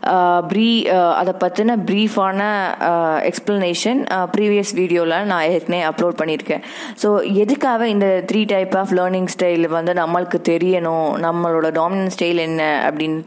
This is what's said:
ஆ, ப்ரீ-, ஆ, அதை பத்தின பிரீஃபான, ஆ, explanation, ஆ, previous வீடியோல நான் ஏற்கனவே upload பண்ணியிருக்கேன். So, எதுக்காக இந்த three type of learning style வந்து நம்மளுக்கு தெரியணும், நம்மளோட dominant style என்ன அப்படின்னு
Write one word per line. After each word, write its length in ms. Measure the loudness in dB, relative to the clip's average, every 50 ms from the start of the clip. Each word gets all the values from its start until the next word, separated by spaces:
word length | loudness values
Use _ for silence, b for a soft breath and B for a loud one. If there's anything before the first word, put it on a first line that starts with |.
| 2
ஆ, 380 | 2 2 4 4 4 4 2 0 0
ப்ரீ-, 460 | 0 2 2 2 2 2 2 2 2
ஆ, 200 | 4 4 2 2
அதை 200 | 2 0 0 0 0
பத்தின 380 | -2 -2 0 0 0 0 0 0 0
பிரீஃபான, 540 | 0 0 2 0 0 0 0 0 0 0 0 -2 0 0 -2 -2 -2 -2 0
ஆ, 360 | 0 2 2 2 2 0 0 0
explanation, 920 | 0 -2 -2 -2 -2 -2 0 0 0 0 -2 0 0 0 0 0 -2 -2
ஆ, 160 | -2 -2 -2 -2 0 0
previous 360 | 2 2 2 2 0 -2 -2
வீடியோல 480 | -2 0 2 2 0 2 2 0 0
நான் 200 | 0 0 0 0
ஏற்கனவே 460 | 2 2 0 0 0 -2 -2 0 0 -2
upload 320 | 0 0 -2 -2 0 -2
பண்ணியிருக்கேன். 400 | -2 -4 -4 -4 -4 -4 -6 -6 B B B B -12 -12 -6
So, 260 | -2 0 2 2 2
எதுக்காக 680 | 0 2 2 2 2 2 0 0 0 0 0 0 0 0
இந்த 360 | 2 2 2 2 2 0 0 0
three 120 | 0 0 0
type 300 | 2 0 0 0 0 0
of 140 | 0 0 0
learning 380 | 0 0 2 0 0 -2 -2 -4 -2 0
style 300 | 0 2 2 2 0 0
வந்து 240 | 0 -2 0 0
நம்மளுக்கு 460 | 0 0 0 0 0 -2 -2 -2 -4 -2 0 0
தெரியணும், 800 | 0 2 2 2 0 0 0 0 0 0 0 0 -2 0 -2 -2
நம்மளோட 420 | -2 0 0 0 0 0 0 0
dominant 400 | 0 0 -2 0 -2 -2 -2 -4 -2 -2
style 180 | -2 0 0
என்ன 560 | 0 -2 -2 -2 -2 0 0 0 0 0 -2
அப்படின்னு 300 | -2 -2 -4 -4 -4 -6 -2